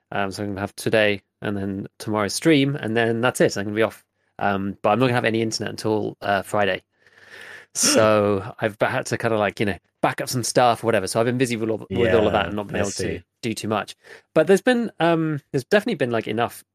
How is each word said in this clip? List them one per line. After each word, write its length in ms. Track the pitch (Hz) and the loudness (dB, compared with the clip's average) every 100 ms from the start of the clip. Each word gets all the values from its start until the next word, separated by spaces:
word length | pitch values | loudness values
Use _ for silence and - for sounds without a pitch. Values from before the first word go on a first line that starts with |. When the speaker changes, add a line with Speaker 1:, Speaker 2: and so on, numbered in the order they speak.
| - | -8
Speaker 1:
Mm-hmm. 60 | 101 | -4
Speaker 2:
Um, 120 | 98 | -4
so 120 | 95 | -4
I'm 80 | 104 | -6
gonna 100 | 95 | -6
have 160 | 98 - | -8 -6
today 460 | 113 110 104 101 _ - | 0 2 2 0 _ -10
and 160 | 113 101 | -6 -4
then 320 | 98 98 - - | -4 -6 -10 -12
tomorrow's 360 | - 107 101 | -4 -2 -2
stream, 420 | - 165 147 135 143 | 0 4 4 4 -2
and 200 | 110 113 | -2 0
then 240 | 113 113 | 0 2
that's 200 | 123 - | 2 2
it. 160 | 139 104 | 0 0
I'm 80 | |
gonna 100 | 104 | -4
be 80 | 104 | 0
off. 220 | 104 - _ _ _ - | 0 -2 _ _ _ -4
Um, 380 | 101 98 98 95 | -2 0 -4 -2
but 80 | 110 | 2
I'm 80 | 107 | 4
not 60 | 127 | 2
gonna 80 | |
have 100 | 120 | 2
any 180 | 117 113 | 0 0
internet 280 | 113 - 101 | -2 -4 -8
until, 460 | 107 110 107 110 - | -6 -2 -2 -4 -6
uh, 220 | 104 98 | -2 -2
Friday. 400 | - 107 101 92 _ | 0 0 0 -2 _
Speaker 1:
<gasps> 60 | _ _ _ - - - - - | _ _ _ -20 -20 -20 -20 -12
Speaker 2:
So 800 | - 277 285 110 107 104 98 104 - | -2 0 4 4 4 2 0 -4 -4
I've 180 | 113 98 | -4 -2
ba-, 120 | 110 | -2
had 160 | 127 - | -2 -4
to 100 | 117 | -4
kinda, 220 | 117 110 | -2 0
like, 200 | 98 - | 0 -2
you 60 | |
know, 140 | 107 87 _ _ | -4 -4 _ _
back 180 | 143 - | -4 -2
up 80 | 135 | -6
some 140 | 131 | -6
stuff 420 | 110 - 123 113 | 0 4 4 4
or 20 | 110 | 2
whatever. 200 | 107 92 | 0 0
So 120 | 113 | 0
I've 80 | 117 | 0
been 120 | 123 | 0
busy 180 | 123 113 | 0 -2
with 140 | 110 | -4
all, 160 | 107 - | -4 -4
with 220 | 120 117 | 0 2
all 120 | 113 104 | 4 4
of 60 | |
that 60 | 104 | 2
Speaker 1:
Yeah, 40 | 98 | 0
Speaker 2:
and 80 | 104 | -4
not 100 | 101 | -6
been 100 | - | -4
Speaker 1:
I 40 | |
Speaker 2:
able 100 | 101 | -4
to 60 | - - | -4 -6
Speaker 1:
see. 80 | 92 - _ | -6 -12 _
Speaker 2:
do 140 | 120 | -6
too 140 | 107 107 | -4 -2
much. 280 | 107 - - - - _ | -2 -4 -12 -20 -20 _
But 120 | - 156 | 2 4
there's 140 | 190 | 4
been, 320 | 254 240 226 - | 4 0 0 0
um, 400 | 165 165 160 147 - | 2 2 0 -4 -4
there's 120 | 139 | -4
definitely 300 | - 202 247 | 2 0 2
been, 160 | 165 127 | -2 0
like, 180 | 117 - | -2 -2
enough 340 | 110 117 - - | -2 -2 -4 -20